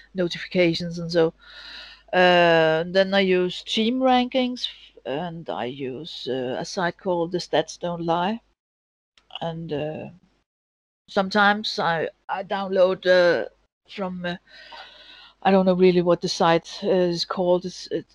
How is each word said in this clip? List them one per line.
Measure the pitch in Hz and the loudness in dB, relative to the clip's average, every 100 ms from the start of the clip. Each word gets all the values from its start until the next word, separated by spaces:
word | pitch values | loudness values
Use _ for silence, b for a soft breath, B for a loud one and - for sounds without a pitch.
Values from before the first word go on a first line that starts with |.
| B | B
notifications | 185 170 - - 185 175 165 175 170 | -6 -4 -6 -4 2 2 0 -6 -8
and | 170 | -2
so. | 170 165 - B B B B B B B | 2 0 -2 B B B B B B B
Uh, | 185 180 175 170 165 160 160 175 | 4 6 6 6 6 4 2 0
then | 185 190 | 0 2
I | 196 | 2
use | 190 185 180 - | 2 2 0 -4
team | - - 220 262 | -4 -2 0 2
rankings, | 262 254 247 262 254 247 - | 2 2 2 -2 -2 -4 -10
f-, | - - - - | -12 -20 -14 -8
and | 139 175 165 156 | -6 -6 -10 -10
I | 87 120 | -6 -6
use, | 139 131 127 170 - - | -6 -8 -8 -12 -12 -6
uh, | 131 127 117 | -4 -4 -6
a | |
site | - 202 175 - | -6 -4 -4 -4
called | 196 175 170 | -4 -2 -2
The | 180 | -6
Stats | - 147 170 - | -2 -2 -2 -8
Don't | 175 170 | -8 -6
Lie. | 170 170 180 226 _ _ _ _ _ _ _ _ _ - | -2 -2 -2 -6 _ _ _ _ _ _ _ _ _ -10
And, | 170 165 165 | -10 -8 -8
uh, | 143 151 120 117 180 _ _ _ _ _ _ _ _ _ | -6 -6 -8 -14 -18 _ _ _ _ _ _ _ _ _
sometimes | 202 190 208 202 208 220 - | -4 0 2 2 2 -4 -4
I, | 160 165 120 - - | -2 0 -4 -8 -10
I | 185 | -8
download, | 196 202 196 190 185 190 180 | -6 -6 -2 2 2 2 4
uh, | 180 175 135 - _ _ _ _ | 4 4 2 -4 _ _ _ _
from, | - 185 180 | -10 -8 -6
uh, | 175 175 B B B B B B B B B B | -8 -10 B B B B B B B B B B
I | 190 | 2
don't | 196 185 | 4 4
know | |
really | 180 185 175 | 6 6 6
what | 175 170 | 2 0
the | 180 | 0
site, | - 175 170 - - | 0 4 2 0 -8
uh, | 208 | 0
is | 190 180 170 | 2 2 -2
called. | - - 180 180 | -6 -2 0 0
It's, | 185 - - | -2 -14 -10
it, | 165 - | -10 -10